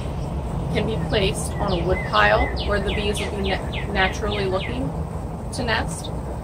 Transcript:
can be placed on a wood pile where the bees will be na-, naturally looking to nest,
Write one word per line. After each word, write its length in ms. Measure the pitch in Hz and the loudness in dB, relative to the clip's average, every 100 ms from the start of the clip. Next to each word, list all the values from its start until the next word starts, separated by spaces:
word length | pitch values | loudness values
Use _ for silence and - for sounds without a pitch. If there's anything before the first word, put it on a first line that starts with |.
| - - - - - - - | -4 -4 -4 -4 -4 -2 -2
can 140 | 208 214 | 0 0
be 100 | - - | -2 0
placed 440 | 220 196 - - | 2 2 0 -2
on 180 | - 202 | -2 0
a 140 | 180 170 | 2 2
wood 140 | 185 - | 2 2
pile 400 | 208 208 214 - - - | 4 6 6 4 0 0
where 140 | 202 | 2
the 120 | 190 202 | 2 0
bees 240 | 208 202 | 0 0
will 100 | 196 202 | -2 -2
be 120 | 190 | 0
na-, 340 | 180 - 170 - | 0 -2 -4 -2
naturally 520 | 196 185 - - 202 190 | 2 2 0 -2 0 0
looking 440 | 185 - - - - - - - - - | 0 -2 -2 -2 -4 -4 -6 -6 -6 -6
to 100 | - | -2
nest, 460 | 233 220 - - - - - - | 0 2 0 -4 -6 -6 -6 -6